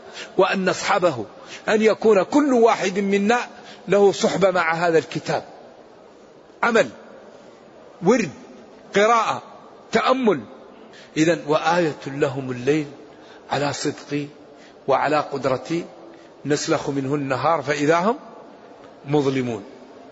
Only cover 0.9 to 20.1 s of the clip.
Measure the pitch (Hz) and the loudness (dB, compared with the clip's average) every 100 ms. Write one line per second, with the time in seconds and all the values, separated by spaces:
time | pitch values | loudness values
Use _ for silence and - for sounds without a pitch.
0.9 | 196 175 127 101 - - - - 214 214 | 2 2 0 -8 -14 -20 -10 -2 2 4
1.9 | 190 220 202 175 294 285 247 226 202 185 | 4 4 4 4 2 2 4 4 4 -2
2.9 | 190 196 202 202 240 233 - - - - | -2 0 0 2 0 -2 -14 -20 -12 0
3.9 | 196 196 170 208 170 190 180 165 165 175 | 4 4 4 0 2 2 2 0 0 2
4.9 | 160 135 - - 139 - - - - - | 2 0 -6 -6 -6 -6 -18 -20 -20 -20
5.9 | - - - - - - - 233 226 139 | -20 -20 -20 -20 -20 -20 -4 0 2 0
6.9 | - - - - - - - - - - | -4 -20 -20 -20 -20 -20 -20 -20 -20 -20
7.9 | - 175 247 170 - - - - - - | -4 2 2 0 -8 -20 -20 -20 -20 -4
8.9 | 196 214 233 190 127 - - - - - | 0 2 2 0 -4 -8 -20 -20 -20 -4
9.9 | 226 220 262 233 156 104 - - - - | -2 0 0 0 -2 -4 -18 -20 -20 -20
10.9 | - - 147 160 156 143 156 160 175 160 | -20 -8 0 0 0 0 0 0 0 0
11.9 | - 143 139 147 131 127 123 127 156 139 | -4 -8 -2 -2 -2 -8 -6 -2 -2 -2
12.9 | 131 - - - - - 139 143 127 151 | -12 -20 -20 -20 -20 -8 -4 -4 -4 -6
13.9 | - - 147 143 - - - - - - | -8 -8 -8 -8 -14 -20 -20 -20 -10 -2
14.9 | 131 135 151 135 139 127 127 - 165 - | 0 2 0 -2 -4 -2 -2 -4 -8 -8
15.9 | - - - - - 139 143 - 147 151 | -16 -20 -20 -20 -12 -4 -4 0 -2 -2
16.9 | 139 135 147 135 127 143 165 131 147 143 | -6 -4 -4 -4 -2 0 0 -2 -2 2
17.9 | 170 196 262 - - - - - - - | 2 2 -2 -6 -20 -20 -20 -20 -20 -20
18.9 | - 143 147 135 135 123 107 98 - - | -18 -4 0 0 -2 -4 -6 -12 -20 -20
19.9 | - - | -20 -20